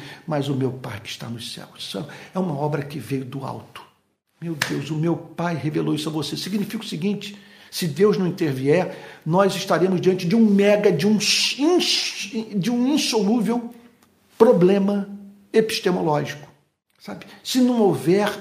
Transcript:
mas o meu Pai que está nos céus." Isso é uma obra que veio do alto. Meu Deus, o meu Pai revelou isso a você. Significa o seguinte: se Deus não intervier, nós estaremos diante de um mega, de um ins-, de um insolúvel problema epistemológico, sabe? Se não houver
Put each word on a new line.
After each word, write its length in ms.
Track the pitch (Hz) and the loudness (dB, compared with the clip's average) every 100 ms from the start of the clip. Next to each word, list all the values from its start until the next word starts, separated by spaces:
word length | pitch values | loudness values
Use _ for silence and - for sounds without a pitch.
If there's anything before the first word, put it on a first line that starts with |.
| - - - | -12 -14 -6
mas 220 | 151 139 | -4 -2
o 80 | 131 | -2
meu 160 | 131 | -2
Pai 260 | - 123 107 | -4 -10 -12
que 100 | - | -12
está 200 | - 120 | -12 -12
nos 240 | 117 - | -12 -12
céus." 140 | - - - | -14 -16 -14
Isso 260 | - 196 156 - - | -10 -8 -10 -14 -8
é 40 | 185 | -4
uma 200 | 185 139 | -4 -2
obra 240 | 151 147 | -2 -4
que 160 | 139 - | -6 -10
veio 260 | 123 135 | -6 -6
do 200 | 123 135 | -6 -8
alto. 360 | 131 117 - - - _ _ _ _ _ | -10 -10 -14 -20 -20 _ _ _ _ _
Meu 160 | 170 151 127 | -10 -6 -6
Deus, 220 | 147 143 | -6 -6
o 60 | 156 | -2
meu 180 | 165 | -2
Pai 400 | 160 - - 170 | -2 -6 -6 -4
revelou 400 | 165 156 160 156 | -4 -4 -4 -2
isso 140 | 151 165 | -4 -4
a 40 | |
você. 240 | 156 147 147 | -6 -6 -8
Significa 460 | - 208 190 226 | -6 -6 -6 -8
o 40 | - | -10
seguinte: 520 | 165 196 202 - - - - - | -6 -4 -4 -8 -16 -20 -20 -14
se 160 | - 170 | -6 -4
Deus 320 | 139 202 180 | 2 4 4
não 80 | 180 | 0
intervier, 920 | - 160 131 135 165 180 - - - | 0 -2 0 2 2 0 -8 -16 -10
nós 300 | 156 175 196 | 0 2 2
estaremos 460 | - - 165 185 180 | 0 0 2 2 2
diante 260 | 151 185 170 | 2 2 2
de 80 | |
um 100 | 233 | 4
mega, 460 | 220 196 202 208 208 | 6 6 6 4 4
de 160 | 160 202 | 2 2
um 100 | 214 | 2
ins-, 1120 | - - - - 302 359 - - - - 202 220 - 202 | 2 0 0 0 2 4 2 0 -2 -8 -6 -6 -4 -2
de 140 | 180 | 0
um 180 | 240 254 | 0 2
insolúvel 840 | 302 - 233 196 240 202 240 - - - _ _ _ _ - | 2 0 0 2 2 2 -2 -4 -12 -20 _ _ _ _ 6
problema 720 | - 175 180 202 196 202 196 - - - _ | 6 8 6 4 2 -2 -6 -12 -18 -20 _
epistemológico, 960 | 220 220 - 190 180 170 147 147 - - _ _ _ _ _ | 2 2 0 0 0 0 0 -2 -10 -18 _ _ _ _ _
sabe? 280 | - 190 - - | -18 -16 -18 -14
Se 160 | - 254 | -4 2
não 200 | 247 233 | 4 4
houver 500 | 208 135 147 196 208 - | 4 4 2 2 2 -4